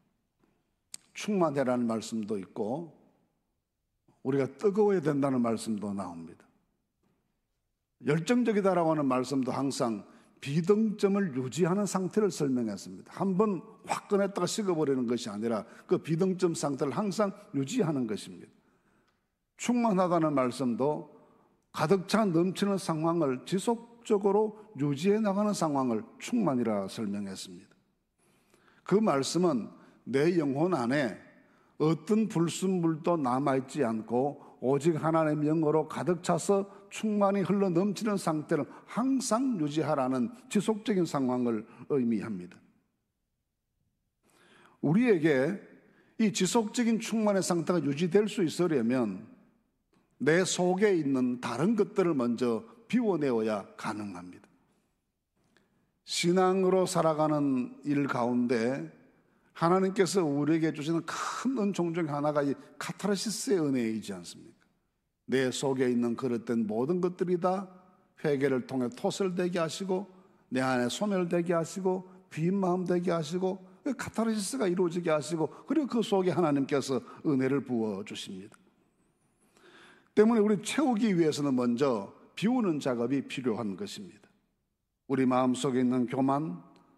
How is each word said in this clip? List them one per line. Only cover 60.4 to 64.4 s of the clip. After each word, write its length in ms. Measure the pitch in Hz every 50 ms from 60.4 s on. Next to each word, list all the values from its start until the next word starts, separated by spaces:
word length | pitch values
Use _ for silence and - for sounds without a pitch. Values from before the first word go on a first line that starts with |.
| 147 143 160 165 156 160 139
주시는 300 | 127 143 151 165 165 -
큰 520 | - - - - - - - - 247 269 240
은총 360 | 202 202 180 - 175 170 165
중 140 | 175 175 147
하나가 340 | 147 143 143 151 147 147 143
이 120 | 139 127 - - - - -
카타르시스의 800 | - - 170 - - 196 208 190 - 226 190 - - 269 208 180
은혜이지 520 | 156 143 135 127 117 110 110 110 101 101 98
않습니까? 420 | 90 87 - - 76